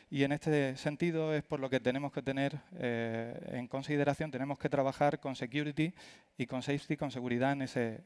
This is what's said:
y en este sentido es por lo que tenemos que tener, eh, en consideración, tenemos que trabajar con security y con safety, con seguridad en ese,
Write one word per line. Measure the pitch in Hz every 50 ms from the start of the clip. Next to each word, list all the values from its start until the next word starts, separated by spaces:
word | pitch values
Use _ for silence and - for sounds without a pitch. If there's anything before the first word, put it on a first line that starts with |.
| - -
y | 156 139 139
en | 139
este | 147 147 - 160 151 147 139 131 131
sentido | 135 - 151 147 - 175 175 160 160 156 156 156
es | 147 -
por | - 151 143
lo | 135 131
que | 135 127
tenemos | 110 123 123 135 143 139
que | - 147 131
tener, | 139 135 135 139 139 151 139 - _ 190
eh, | - 127 123 117 117 117 113 113 113 113 117 - - - - -
en | 123 123 117
consideración, | - 135 135 147 147 147 143 143 139 - 160 151
tenemos | 135 123 135 139 139 -
que | - 143
trabajar | - 139 135 135 131 - 147 147 151 147
con | - 139 131
security | - 131 117 117 147 147 151 139 156 156 175 - - - - - - _ _ _ -
y | 127 -
con | 131 127
safety, | - - 143 143 - - 160 -
con | 165 139
seguridad | 117 131 123 123 120 120 131 139 139
en | 139
ese, | 135 123 - 131 117 113 110 113 175